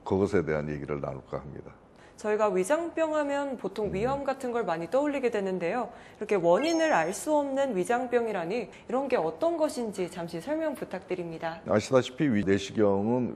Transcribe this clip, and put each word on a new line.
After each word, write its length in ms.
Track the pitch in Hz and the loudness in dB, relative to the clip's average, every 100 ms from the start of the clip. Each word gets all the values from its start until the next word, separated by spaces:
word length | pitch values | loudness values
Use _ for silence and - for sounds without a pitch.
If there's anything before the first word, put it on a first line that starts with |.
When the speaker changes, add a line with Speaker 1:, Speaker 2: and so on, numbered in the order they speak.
Speaker 1:
그것에 420 | - 95 98 98 78 | 0 2 4 2 2
대한 240 | 78 76 | 0 -2
얘기를 300 | 73 71 73 | -4 -4 -6
나눌까 380 | 69 69 - 69 | -6 -8 -8 -10
합니다. 320 | 69 67 69 - - - - - | -10 -14 -16 -20 -20 -20 -20 -8
Speaker 2:
저희가 320 | 214 214 214 | -2 2 2
위장병 680 | 185 185 311 339 320 320 311 | 2 2 0 0 -2 0 0
하면 420 | 285 285 285 254 | 0 -2 -2 -4
보통 300 | 190 208 208 | -6 -4 -4
Speaker 1:
음. 60 | 185 | -2
Speaker 2:
위염 280 | 233 277 | -2 -2
같은 280 | 277 262 247 | -4 -4 -2
걸 120 | 233 | -2
많이 260 | 185 165 165 | -2 -2 0
떠올리게 420 | 254 294 277 247 | 0 2 0 0
되는데요. 580 | 226 196 185 170 233 220 - - - | 0 -2 -2 -2 -2 -4 -10 -18 -10
이렇게 180 | 208 202 | 0 2
원인을 580 | 170 180 311 330 320 | 6 6 4 2 4
알 200 | 202 160 | 4 2
수 220 | 202 - 302 | -2 0 2
없는 400 | 285 269 277 190 | 2 0 0 0
위장병이라니, 920 | 180 240 254 240 226 202 165 233 208 - - | 0 0 2 0 0 -2 -2 -4 -6 -12 -4
이런 180 | 240 277 | -2 0
게 100 | 240 | 0
어떤 400 | 160 160 330 339 | 0 0 0 2
것인지 520 | 311 277 226 190 175 | 0 -2 -6 -4 -6
잠시 280 | 180 170 170 | -4 -8 -6
설명 360 | 208 311 311 254 | -4 -2 -2 -4
부탁드립니다. 840 | 196 185 - 180 170 165 165 165 - | -8 -8 -6 -6 -6 -6 -6 -6 0
Speaker 1:
아시다시피 680 | 107 - 131 123 - 151 | 0 4 2 2 0 2
위-, 100 | 104 95 | 4 4
내시경은 880 | 98 - 104 104 98 104 123 117 | 2 2 2 4 4 2 0 -2